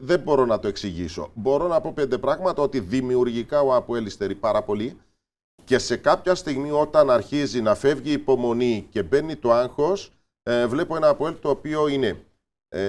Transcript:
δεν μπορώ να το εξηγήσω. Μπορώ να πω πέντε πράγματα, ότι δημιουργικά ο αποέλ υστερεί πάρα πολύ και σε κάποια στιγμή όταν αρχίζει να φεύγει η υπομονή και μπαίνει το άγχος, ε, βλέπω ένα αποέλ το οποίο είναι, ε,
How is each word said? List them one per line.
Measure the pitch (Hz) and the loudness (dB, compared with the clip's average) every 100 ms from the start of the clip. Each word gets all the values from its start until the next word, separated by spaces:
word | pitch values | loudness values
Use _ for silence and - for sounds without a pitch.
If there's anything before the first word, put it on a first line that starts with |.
δεν | 131 180 | -2 0
μπορώ | 160 135 120 | 2 2 2
να | 107 | 0
το | 104 | -2
εξηγήσω. | - 101 85 85 87 - | -6 -6 -6 -8 -8 -12
Μπορώ | 113 113 143 175 | -4 0 0 2
να | 160 | -2
πω | 160 | -2
πέντε | 151 135 123 | -4 -2 -2
πράγματα, | 143 - 185 151 | -2 0 -2 0
ότι | 139 135 | -2 -2
δημιουργικά | 90 131 127 123 120 117 113 147 | -2 -4 0 2 2 0 -2 0
ο | 139 | 2
αποέλ | 123 - 120 104 | 2 0 -4 -4
υστερεί | - 98 | -6 -6
πάρα | 98 107 104 | -2 0 0
πολύ | - 104 120 - _ _ _ _ _ _ | 0 -4 -4 -8 _ _ _ _ _ _
και | - 123 | 0 0
σε | - 120 | 0 0
κάποια | 147 160 185 | 2 2 0
στιγμή | 180 156 135 147 | -2 -2 -6 -2
όταν | 147 151 156 139 | 0 2 4 6
αρχίζει | 120 120 147 139 120 | 4 2 -2 -2 0
να | 110 | 0
φεύγει | 104 139 139 139 | 2 2 0 -2
η | |
υπομονή | 147 143 123 120 117 123 107 98 | -2 2 2 2 0 0 -2 -4
και | 110 | -6
μπαίνει | 82 139 156 147 | 0 0 0 -2
το | 120 | 2
άγχος, | 117 123 - 156 196 - _ _ _ | 2 2 0 -2 -2 -8 _ _ _
ε, | 117 120 120 | -4 0 0
βλέπω | 139 170 160 | -2 -4 2
ένα | 151 | 2
αποέλ | - 143 - | 2 -2 -4
το | 151 | -2
οποίο | 135 156 151 151 | -2 -2 -2 0
είναι, | 139 113 80 - _ _ _ _ | 0 0 -4 -12 _ _ _ _
ε, | 87 | -6